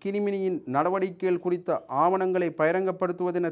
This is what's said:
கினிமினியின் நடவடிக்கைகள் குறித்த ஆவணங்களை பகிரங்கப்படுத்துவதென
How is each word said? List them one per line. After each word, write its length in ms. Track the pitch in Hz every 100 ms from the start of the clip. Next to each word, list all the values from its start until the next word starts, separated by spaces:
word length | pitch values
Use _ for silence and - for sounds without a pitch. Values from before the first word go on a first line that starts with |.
கினிமினியின் 540 | 196 202 208 196 190 175 -
நடவடிக்கைகள் 680 | 135 165 190 190 180 185 180
குறித்த 320 | 180 175 175 156 - 131
ஆவணங்களை 460 | 165 190 185 180 175 147
பகிரங்கப்படுத்துவதென 920 | 156 180 190 185 185 180 180 175 175